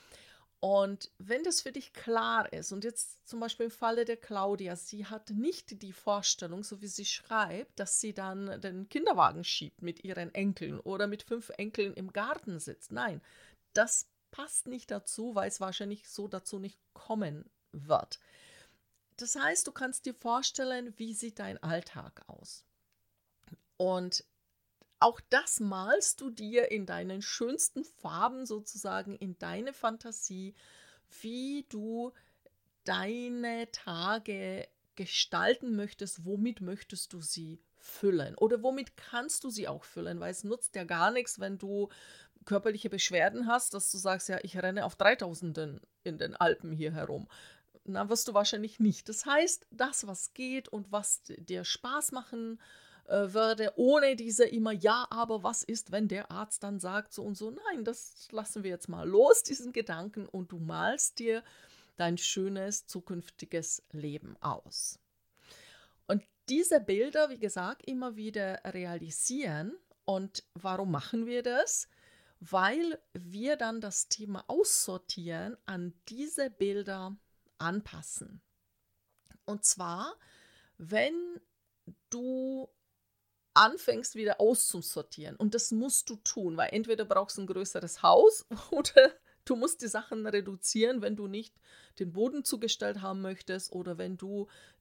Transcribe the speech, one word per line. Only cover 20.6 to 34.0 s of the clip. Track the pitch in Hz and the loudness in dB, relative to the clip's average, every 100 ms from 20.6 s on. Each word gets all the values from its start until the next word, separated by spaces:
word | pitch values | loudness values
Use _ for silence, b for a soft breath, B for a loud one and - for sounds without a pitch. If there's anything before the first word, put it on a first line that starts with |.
| 262 254 247 208 | -4 -4 -6 -8
wie | 226 | -8
sieht | 214 233 214 | -6 -8 -8
dein | 196 190 | -10 -6
Alltag | 156 165 175 - - - - | -4 -4 -4 -14 -16 -20 -20
aus? | - - - _ _ _ _ _ _ _ _ - - _ - | -20 -18 -20 _ _ _ _ _ _ _ _ -20 -20 _ -2
Und | 180 185 180 - - _ _ _ _ _ _ - | 0 0 0 -4 -6 _ _ _ _ _ _ 6
auch | 233 233 - | 6 6 2
das | 262 320 - | 2 2 -2
malst | 208 190 190 381 - - | -2 -2 2 2 2 -2
du | 269 | -6
dir | 226 214 240 233 | -8 0 2 2
in | 208 | 0
deinen | 185 175 180 190 | -4 -6 -6 -6
schönsten | 208 - 240 285 - 262 | -6 -4 -4 0 -2 -2
Farben | - _ 165 165 226 262 | -12 _ -8 0 0 -2
sozusagen, | 254 214 208 208 196 190 196 196 | -8 -8 -10 -10 -6 -6 -8 -10
in | 196 175 | -10 -8
deine | 170 180 254 | -8 -8 -8
Fantasie, | 269 233 226 233 220 - 190 190 - B B B B _ - | -4 -4 -4 -12 -10 -8 -8 -12 -16 B B B B _ -16
wie | 220 247 262 285 269 | -10 -8 -6 -6 -8
du | 214 220 226 247 b b b b _ _ _ | -8 -6 -6 -8 b b b b _ _ _
deine | - 185 190 233 247 240 240 233 233 | -4 -2 -2 -4 -6 -4 -4 -4 -6
Tage | - - 170 | -10 -8 -4